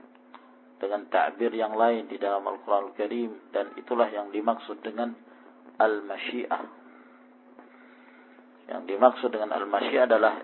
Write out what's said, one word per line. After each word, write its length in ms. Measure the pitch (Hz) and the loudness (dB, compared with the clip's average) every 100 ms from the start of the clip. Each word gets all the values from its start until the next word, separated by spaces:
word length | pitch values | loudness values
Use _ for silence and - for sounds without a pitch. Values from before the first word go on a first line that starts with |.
| - - - - - - - - | -20 -20 -20 -20 -20 -20 -20 -8
dengan 260 | 98 101 92 | -4 -4 0
takbir 460 | 92 76 98 117 | 2 2 0 -2
yang 240 | 110 110 107 | 0 -2 2
lain 320 | 117 113 101 | 4 2 -4
di 80 | 98 | -6
dalam 240 | 101 98 | -2 -2
Al-Quranul 560 | 98 98 - 101 98 - | -2 -6 0 0 0 -4
Karim, 400 | 104 120 113 107 - | -4 -4 -6 -8 -6
dan 160 | 101 101 - | -4 -4 -8
itulah 320 | - 120 110 | -2 0 0
yang 240 | 104 104 | -2 -6
dimaksud 480 | 104 113 117 - 104 | -2 -2 -2 -6 -12
dengan 320 | 110 107 120 113 - - - - - - | -8 -6 -6 -8 -18 -20 -20 -20 -6 2
al-masyiah. 880 | 110 104 101 98 - 123 - - - - - - - - - - - - - - - - - - - - - - - | 2 2 -4 -8 -6 -6 -2 -4 -4 -18 -20 -20 -20 -20 -20 -20 -20 -20 -20 -20 -20 -20 -20 -20 -20 -20 -20 -20 -12
Yang 180 | 92 87 | -10 -6
dimaksud 400 | 98 123 - 123 | 4 4 4 -2
dengan 240 | 107 107 | -2 -4
al-masyiah 560 | 92 98 101 - 135 123 | -4 0 0 2 4 6
adalah 320 | 110 110 - | 6 6 2